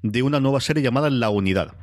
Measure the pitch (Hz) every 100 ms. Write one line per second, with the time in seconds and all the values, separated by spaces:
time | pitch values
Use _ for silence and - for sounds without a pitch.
0 | 110 110 135 147 135 139 - 151 131 127
1 | 151 131 113 104 95 95 76 -